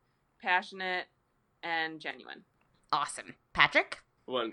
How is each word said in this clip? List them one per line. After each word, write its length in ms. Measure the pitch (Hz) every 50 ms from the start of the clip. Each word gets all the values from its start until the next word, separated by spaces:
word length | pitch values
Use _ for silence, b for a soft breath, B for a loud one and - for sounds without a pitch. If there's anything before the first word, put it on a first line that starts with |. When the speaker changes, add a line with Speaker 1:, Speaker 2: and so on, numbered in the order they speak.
| _ _ _ _ _ _ _ _
Speaker 1:
passionate, 680 | - 202 180 185 208 - 196 190 185 185 180 180 - - _ _ _ _ _ _ _ _ _ _ -
and 360 | 170 165 160 160 160 160 156
genuine. 440 | 151 151 - 123 - 62 69 - - _ _ _ _ _ _ _ _ _
Speaker 2:
Awesome. 420 | - 147 143 - - - - 92 - - _ _
Patrick? 460 | _ - 143 151 - 302 - - - - - _ _ _ _ -
Speaker 3:
Well, 200 | 127 123 117 113